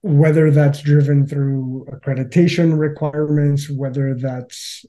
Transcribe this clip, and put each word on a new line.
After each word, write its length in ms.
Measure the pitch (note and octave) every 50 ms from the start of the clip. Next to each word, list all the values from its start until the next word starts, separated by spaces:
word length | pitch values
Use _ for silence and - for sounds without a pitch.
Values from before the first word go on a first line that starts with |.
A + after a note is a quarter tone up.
whether 480 | - G3 D3 C#3+ D#3 D#3 D3+ D#3+ D#3 D#3
that's 300 | C#3 D3 D3 C#3+ C#3+ -
driven 440 | - D3 D3 D3 C#3 C#3 D3 C#3+ C#3
through 600 | C#3 C#3+ C#3+ C#3 C#3 C3+ C3+ C3 B2+ B2+ C3 - -
accreditation 880 | - - _ C#3 C3+ C3 C3 B2+ - F3 F3 E3 - F3 E3+ E3 D#3+ D#3
requirements, 920 | D#3 D3 D3 - D#3 D3 C#3 D3+ D3+ D3 D3+ D3 D3 D3 C#3+ C#3 C#3+ -
whether 440 | C#3+ C3 C#3 C3+ B2 C#3+ C3+ C3+ C3
that's 680 | A#2+ B2+ C3 B2+ B2+ B2 - - - - - - - -